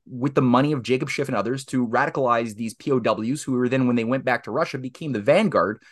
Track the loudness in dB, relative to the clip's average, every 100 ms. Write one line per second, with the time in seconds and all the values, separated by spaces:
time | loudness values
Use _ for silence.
0 | -14 -6 -2 2 4 4 4 0 0 -2
1 | -2 -4 -2 -2 -2 -4 -4 -2 0 0
2 | 0 0 0 0 -2 -6 -10 -6 -2 0
3 | 2 0 -2 -4 -2 0 0 2 2 2
4 | 0 -2 0 -2 -2 -4 -2 -4 -10 -10
5 | -6 0 4 4 4 2 2 -2 -12